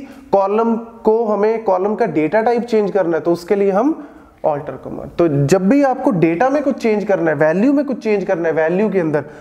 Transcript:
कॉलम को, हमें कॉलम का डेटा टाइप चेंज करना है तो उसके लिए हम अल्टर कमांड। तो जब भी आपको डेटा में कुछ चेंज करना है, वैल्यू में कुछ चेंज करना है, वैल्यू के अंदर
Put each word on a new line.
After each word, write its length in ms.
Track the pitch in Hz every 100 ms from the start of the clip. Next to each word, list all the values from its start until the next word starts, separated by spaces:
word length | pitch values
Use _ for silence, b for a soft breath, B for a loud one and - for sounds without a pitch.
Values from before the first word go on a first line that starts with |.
| 277 B B
कॉलम 420 | 196 196 214 233 220
को, 480 | 233 - 220 220
हमें 380 | 226 208 214 226
कॉलम 300 | 220 185 202
का 120 | 214 226
डेटा 340 | 156 151 208
टाइप 200 | 226 240
चेंज 280 | 233 214 202
करना 260 | 190 170 160
है 60 |
तो 100 | 165
उसके 220 | 170 -
लिए 160 | 202 196
हम 380 | 190 277 311 B B B B -
अल्टर 260 | 147 143 131
कमांड। 260 | - - 139 -
तो 280 | 170 139 139
जब 220 | 190 190
भी 140 | 277
आपको 280 | 277 254 294
डेटा 380 | 190 160 170 254
में 120 | 285
कुछ 160 | 285 -
चेंज 260 | 226 208
करना 260 | 196 185 165
है, 60 | 147
वैल्यू 360 | 156 175 254
में 120 | 285
कुछ 180 | 285 240
चेंज 220 | 220 208
करना 240 | 185 180 170
है, 60 |
वैल्यू 340 | 156 160 180 214
के 100 | 190
अंदर 240 | 160 147 143 B